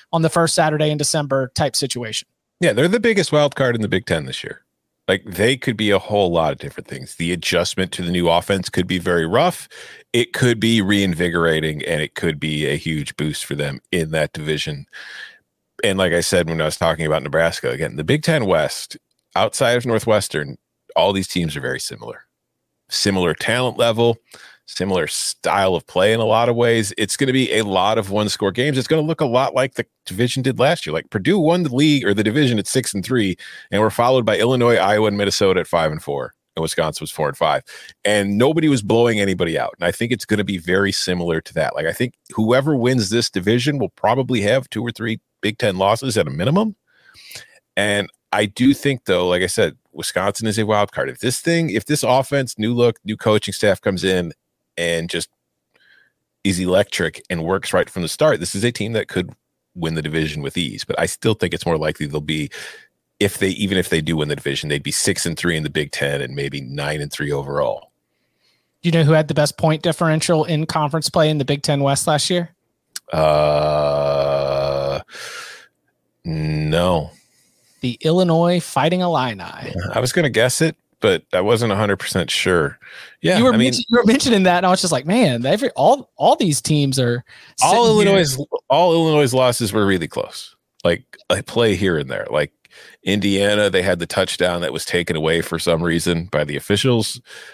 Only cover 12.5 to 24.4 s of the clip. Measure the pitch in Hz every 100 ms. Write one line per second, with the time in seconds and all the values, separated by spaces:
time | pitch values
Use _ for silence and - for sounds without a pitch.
12.5 | 76 73 78 80 78 71 - 76 73 -
13.5 | 73 71 69 - 90 80 80 76 - 76
14.5 | 73 - 71 - - - - - - _
15.5 | _ _ - 110 95 90 85 - 92 80
16.5 | 80 78 - 82 78 78 78 71 78 82
17.5 | - 60 65 78 - 80 151 160 156 101
18.5 | 82 71 - - - _ _ _ 90 107
19.5 | - 123 123 123 113 - 107 - 76 71
20.5 | - _ _ - - 90 98 92 92 82
21.5 | 71 64 65 - - 57 - _ _ _
22.5 | _ _ _ _ - 104 95 90 - -
23.5 | 120 127 104 117 110 117 113 _ -